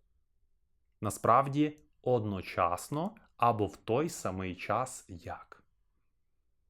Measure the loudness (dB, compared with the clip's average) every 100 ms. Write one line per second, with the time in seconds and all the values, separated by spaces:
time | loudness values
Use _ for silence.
0 | _ _ _ _ _ _ _ _ _ _
1 | -6 0 4 6 4 2 0 -2 _ _
2 | 0 0 0 -4 -4 0 2 0 -4 -4
3 | -6 -8 _ 0 2 2 0 -4 -2 0
4 | 0 -4 -6 -4 -6 -6 -2 -2 -2 -8
5 | -14 -14 -12 -14 -16 -20 _ _ _ _
6 | _ _ _ _ _ _